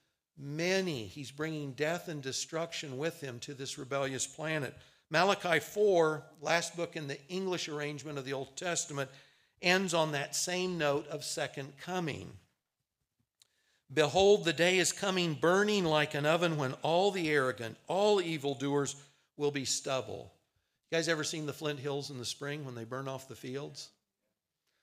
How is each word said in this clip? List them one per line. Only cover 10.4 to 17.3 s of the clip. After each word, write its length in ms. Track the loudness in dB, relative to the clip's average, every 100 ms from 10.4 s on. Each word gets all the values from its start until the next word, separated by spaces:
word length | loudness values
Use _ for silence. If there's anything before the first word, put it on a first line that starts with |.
| -2 -2 -2 0
note 280 | 2 2 -2
of 160 | -8
second 520 | -6 -6 -6 -6 -12 -12
coming. 640 | -6 -4 -2 -6 -10 -16 _ _ _ _ _ _ _ _ _ _ _ _ _ _ -4
"Behold, 520 | 2 4 6 8 8
the 80 | 4
day 260 | 4 4 4
is 140 | 2
coming, 420 | 0 0 0 0
burning 500 | 2 4 4 4 2
like 300 | 4 4 2
an 100 | 0
oven, 320 | 2 4 2 0
when 160 | -2
all 360 | -2 2 4 4
the 200 | 2 2